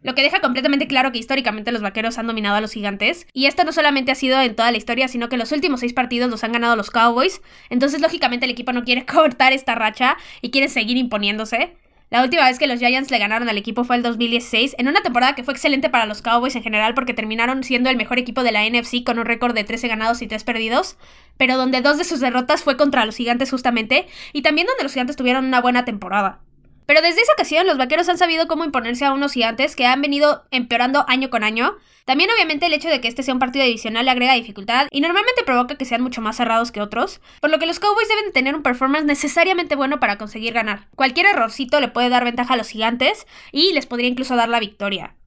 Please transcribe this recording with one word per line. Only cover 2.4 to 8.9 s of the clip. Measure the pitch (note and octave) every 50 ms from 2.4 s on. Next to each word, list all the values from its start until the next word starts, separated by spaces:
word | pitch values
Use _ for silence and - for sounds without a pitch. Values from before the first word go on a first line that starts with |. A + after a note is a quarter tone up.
| G#3 G3+ G3+
a | G#3
los | A3 G#3+ -
Gigantes, | A3 G#3 G3+ G3 G3+ G#3+ A#3 E4+ - - -
y | _ B3+ C4
esto | C#4 - - F4
no | D4+
solamente | D#4+ E4 D4+ D4 C#4 C4+ C4 B3+
ha | C4
sido | C4 C4+ C4 C4 C4
en | C4 B3 G#3
toda | G3 A3+ A#3+
la | A#3+
historia, | A3+ A3 - A#3 B3 C4
sino | B3+ B3+ A#3+ A#3 A#3
que | B3+
los | B3 A3+ A#3+ D4
últimos | D4 C#4 F4 C#4 B3
seis | B3 A#3+ A#3+
partidos | - B3+ - B3 A#3+ B3 B3
los | A#3 G#3 -
han | A3
ganado | A#3 A#3+ A#3 A#3 A#3
los | A3 G3 -
Cowboys, | - A#3+ A3+ A#3+ A#3 A#3+ C#4+ F#4 F#4 - - - - - - -
entonces | A#3+ B3 C4 C#4+ C#4 C#4
lógicamente | D4+ D#4+ E4 E4+ - B3 A#3+ B3 C4+
el | B3+
equipo | A#3+ A#3+ A#3+ C4 B3
no | B3 A#3+
quiere | B3